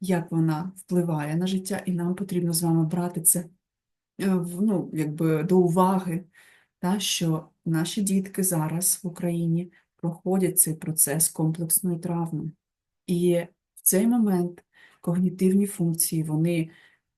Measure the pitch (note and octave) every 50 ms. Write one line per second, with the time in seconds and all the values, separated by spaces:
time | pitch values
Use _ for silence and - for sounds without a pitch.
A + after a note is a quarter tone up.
0 | F#3+ F3+ F3+ E3+ E3 - E3 E3 D#3+ D#3+ D#3 D#3 F3 F#3 - - - - F3+ F3+
1 | E3+ E3+ D#3+ D3+ D3 D3+ D#3 E3+ F3+ F#3 F#3+ F#3+ F#3 - G3+ - - - F3+ E3+
2 | E3+ F3 F#3 - G3+ F#3+ F3+ F3 F3 E3+ E3+ E3 E3+ E3 E3 E3 D#3+ D#3 E3 F3
3 | F3 F3 F3 E3 E3 - - F3+ E3+ - - _ _ _ _ _ _ _ _ _
4 | _ _ _ - F3 G3 F#3+ F3+ E3+ F3 F3 F3 G3+ A3 G3+ E3+ C#3+ - - D#3
5 | D#3 D3+ D3+ D#3+ E3 D#3+ D#3 D3+ D#3 - F#3 F#3 F3 F3 E3 F#3 F#3 F#3 G3 F#3
6 | - F#3 D#3+ D#3+ - - _ - - - - _ _ _ _ _ - F3+ G3 G#3
7 | F#3+ - - - F3 E3 D#3+ D#3 D#3+ - _ _ _ E3+ D#3+ D#3+ E3 E3 - A3+
8 | G3+ F#3+ F#3+ G3 F#3+ G3 - - F#3+ F#3 F3+ D#3+ D#3 D#3+ D#3+ E3+ F3+ - - -
9 | - F3+ E3+ - F3+ F3 E3+ E3+ E3+ E3 E3 E3+ F3+ F3 - _ _ _ _ _
10 | - E3+ E3 - - F#3 F#3 F#3+ F#3 E3 - - - D#3+ D#3 D#3+ - E3 D#3+ D#3+
11 | - C#3+ C#3+ D#3+ - - - - D#3+ D#3+ D#3+ E3+ E3+ D#3+ - - - F#3 E3+ E3
12 | E3 F3+ E3+ E3+ E3+ E3 E3 D3 D#3 D#3+ - _ _ _ _ _ _ _ _ _
13 | _ - F3+ F3 F3 F3+ E3+ E3+ E3+ - _ _ _ _ _ - - - - F#3
14 | A3 A#3 A#3+ A#3+ A3 G#3 F#3+ F3 F3 F3 F3 - - _ _ _ - - _ _
15 | - F3 E3+ F3+ F#3 F3+ F3 F#3+ F#3+ F#3 F#3+ G3 G3+ G3 - - F3 E3 E3 D#3+
16 | - - E3+ D#3+ D#3 D#3+ D3+ D#3 D#3+ E3+ E3+ E3 D#3+ D#3+ - - - _ _ _
17 | _ _ _